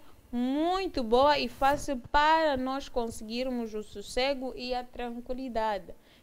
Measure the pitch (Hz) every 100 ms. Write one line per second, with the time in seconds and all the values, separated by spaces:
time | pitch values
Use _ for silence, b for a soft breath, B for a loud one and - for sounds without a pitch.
0 | b b - 240 247 277 330 370 381 -
1 | 233 240 285 285 247 - 269 285 294 269
2 | - 294 302 320 320 269 254 269 285 -
3 | 233 226 214 233 262 247 226 214 214 202
4 | 202 - 262 277 254 240 247 247 247 -
5 | 247 233 240 254 262 226 220 202 175 -
6 | b b